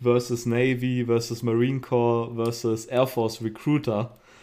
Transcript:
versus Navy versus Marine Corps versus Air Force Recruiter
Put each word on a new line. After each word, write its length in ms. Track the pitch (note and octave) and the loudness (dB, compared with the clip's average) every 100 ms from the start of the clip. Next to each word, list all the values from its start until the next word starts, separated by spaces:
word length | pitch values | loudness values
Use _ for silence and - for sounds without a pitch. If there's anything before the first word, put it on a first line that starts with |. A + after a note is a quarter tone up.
versus 460 | A#2+ B2 A#2+ A#2+ A#2+ | 2 2 2 -2 0
Navy 580 | A#2 B2+ B2+ B2+ B2 | 2 2 2 0 0
versus 380 | A#2 A#2 A#2 A2+ | 2 0 0 -4
Marine 380 | A#2 A2+ B2 C3+ | 0 2 2 0
Corps 540 | C3 C3+ A#2+ A#2 A#2 | -2 2 2 2 0
versus 520 | A#2 A#2 A#2 A#2+ A2 A2+ | -2 -2 -2 -2 -2 -2
Air 200 | A#2+ C3 | 0 0
Force 360 | - A2+ - | 0 -2 -2
Recruiter 720 | A2+ G#2+ - D3 - G#2 A#2+ - - - | -6 -4 0 0 0 -2 -2 -8 -20 -20